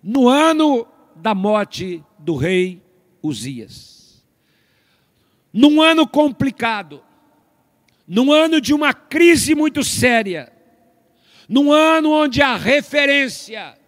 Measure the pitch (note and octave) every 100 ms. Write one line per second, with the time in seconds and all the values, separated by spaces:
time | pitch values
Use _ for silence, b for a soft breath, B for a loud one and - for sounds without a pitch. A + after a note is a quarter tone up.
0 | E3+ C4 B3 C#4 D#4+ D#4 D#4 B3+ - _
1 | _ - E3 F#3+ G3 G#3+ G3+ - F#3 E3+
2 | D3+ _ D3+ D3+ D#3 F#3 F#3 F3 _ _
3 | _ _ D3+ A#2+ B2 C3 G#2+ - - _
4 | _ _ _ _ _ _ _ _ _ _
5 | _ _ _ _ _ F#3+ C#4+ D4+ D#4+ E4
6 | D4+ C#4+ D4+ A#3 C4+ - A#3 G#3+ E3 C#3+
7 | _ _ _ _ _ _ _ _ _ _
8 | _ F#3 C4+ D4+ D#4+ D#4+ A#3+ D4 D4 -
9 | _ D4 E4+ D#4+ - D4+ D#4 D4 - -
10 | B3 A#3 G#3 E3+ B2 _ _ _ _ _
11 | _ _ b b b A#3+ C#4+ D4+ D#4 D#4+
12 | D4+ D4+ D4+ A#3+ C#4 G#3+ F3+ C#4+ - D4
13 | C#4 C#4+ C4 - - G#3+ E3 _